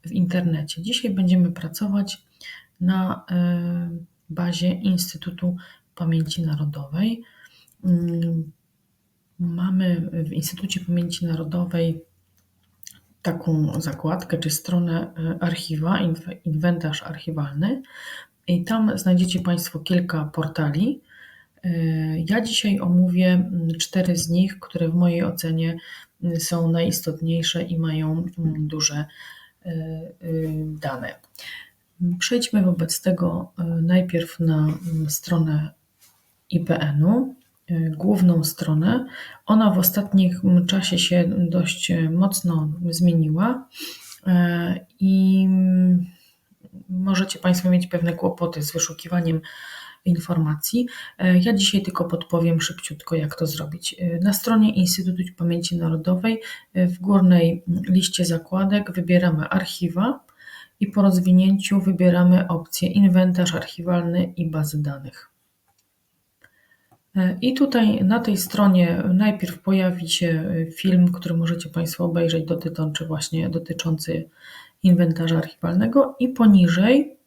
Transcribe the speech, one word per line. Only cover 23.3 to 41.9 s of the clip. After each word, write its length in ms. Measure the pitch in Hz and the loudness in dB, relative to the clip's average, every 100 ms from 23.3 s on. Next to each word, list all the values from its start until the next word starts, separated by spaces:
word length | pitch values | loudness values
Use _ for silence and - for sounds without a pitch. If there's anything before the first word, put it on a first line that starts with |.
| 180 180 180 165 165 | 2 0 -2 -4 -4
cztery 360 | - 185 180 170 | -4 -2 0 -2
z 140 | 170 | 0
nich, 300 | 175 190 - | 2 2 -2
które 300 | - 170 165 | -12 -4 0
w 60 | 175 | 2
mojej 280 | 175 170 | 2 2
ocenie, 540 | - 175 165 160 165 170 - - - _ | -2 -4 -4 -2 -2 -6 -12 -20 -20 _
mm, 160 | 175 165 | -4 -4
są 320 | - 170 165 | -4 -2 0
najistotniejsze 920 | 165 170 175 - 156 165 165 165 170 | 0 0 -2 -6 -4 -2 -2 -2 -4
i 160 | 175 165 | -4 -4
mają, 460 | 160 156 156 160 180 175 | -2 -2 -2 -2 -4 -4
mm, 280 | 160 156 151 | -4 -2 -4
duże, 380 | 156 151 147 147 - - - _ _ 180 | -4 -4 -4 -8 -12 -20 -20 _ _ -10
e, 40 | |
e, 40 | 165 160 160 170 - 170 160 156 156 156 | -8 -8 -10 -14 -14 -6 -4 -2 -4 -6
dane. 500 | 151 143 131 - - _ - - - - _ _ _ 175 175 | -6 -8 -8 -10 -14 _ -20 -18 -18 -20 _ _ _ -4 -2
Przejdźmy 420 | - 240 - 208 | -2 -2 0 0
wobec 400 | 180 170 165 - | 2 0 -2 -2
tego, 500 | 190 180 175 170 180 - | -2 0 0 -2 -8 -8
e, 40 | |
najpierw 760 | 170 170 165 180 180 170 170 - | -4 0 2 2 2 -4 -4 -2
na, 160 | 165 156 | 0 2
mm, 540 | 151 156 175 160 156 | 0 -2 -6 -4 -4
stronę 640 | 151 - 165 160 151 151 _ _ _ _ _ _ _ _ | -6 -2 0 0 0 -4 _ _ _ _ _ _ _ _
I 100 | 165 | -4
P 200 | 170 160 | 0 -2
N-u, 560 | 151 143 165 240 262 - _ _ _ | 0 2 4 2 0 -8 _ _ _
e, 220 | 165 160 | -2 -2
główną 540 | 151 180 202 180 170 | -2 0 4 4 4
stronę. 600 | 151 - 156 156 180 247 254 - - - - | 0 -4 -2 0 2 0 -4 -14 -18 -20 2
Ona 260 | 220 214 | 4 4
w 60 | 180 | 4
ostatnim 880 | 180 208 202 190 180 180 190 180 175 | 0 0 0 4 4 2 4 4 4
czasie 320 | 190 185 175 | 0 0 -2
się 240 | - 180 175 202 170 | 2 2 2 2 0
dość, 420 | 175 - - - | 0 -2 -4 -2